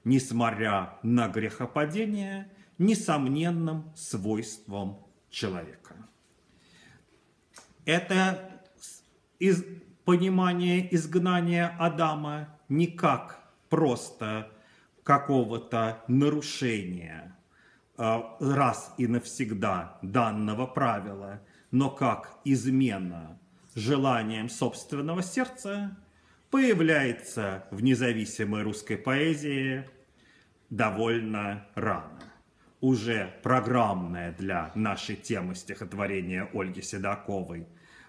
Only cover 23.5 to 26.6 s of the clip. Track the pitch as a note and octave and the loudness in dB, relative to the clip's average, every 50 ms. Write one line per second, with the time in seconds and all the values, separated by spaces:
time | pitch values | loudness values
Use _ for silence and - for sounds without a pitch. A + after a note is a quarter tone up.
23.5 | _ _ _ - - A#2 G#2 B2+ D3 C3+ C3+ C3+ A#2+ A2+ G#2+ G#2+ A2+ A2 A2+ B2 | _ _ _ -12 -8 -4 0 0 2 4 4 4 2 2 0 -2 -2 -4 -4 -6
24.5 | - - B2+ A2+ - - - - D3+ C#3 C#3+ E3 E3+ F#3 F3+ - - C4 B3+ - | -4 -2 -2 -2 -4 -6 -10 -8 -6 -4 -4 -2 -2 -4 -4 -4 -2 -4 -4 -4
25.5 | - - - G3 G3+ G3+ G3+ G3 - - - _ _ _ _ _ _ _ _ - | -6 -12 -10 -8 -6 -6 -6 -8 -10 -12 -20 _ _ _ _ _ _ _ _ 0
26.5 | - C4+ | 2 4